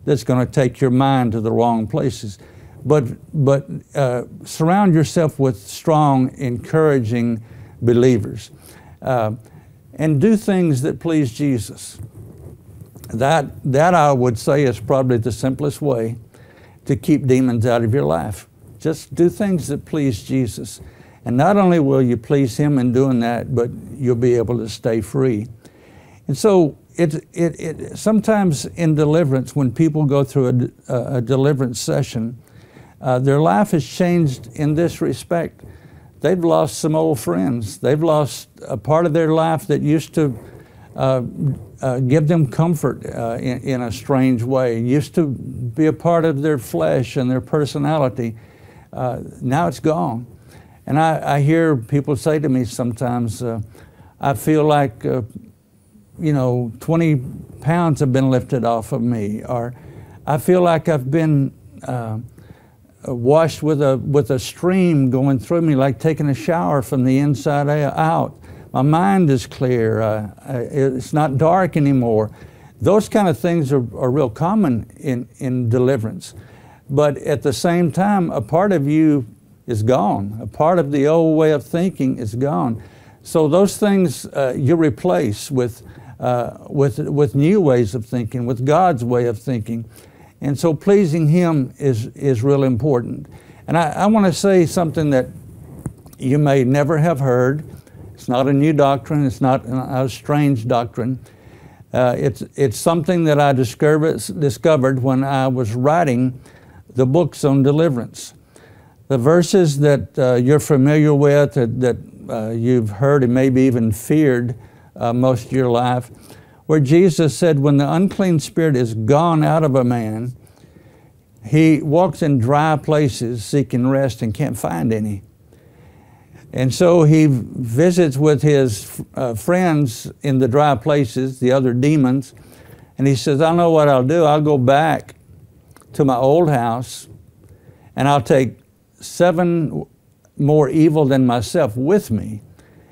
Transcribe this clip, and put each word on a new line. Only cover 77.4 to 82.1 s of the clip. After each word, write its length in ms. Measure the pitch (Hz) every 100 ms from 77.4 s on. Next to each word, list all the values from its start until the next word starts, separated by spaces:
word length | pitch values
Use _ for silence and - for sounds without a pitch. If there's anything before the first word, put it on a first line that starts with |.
the 100 | 147
same 380 | 117 180 170 170
time, 400 | 147 202 202 165
a 100 | 147
part 300 | 107 160 208
of 160 | 175 139
you 400 | 156 156 143 117 - _ _ -
is 160 | 110
gone. 560 | 110 131 202 127 101 110
A 60 | 117
part 320 | - 156 180
of 140 | 143
the 160 | 143 143
old 280 | 165 160 156
way 140 | 156
of 140 | 147
thinking 540 | - 170 185 151 135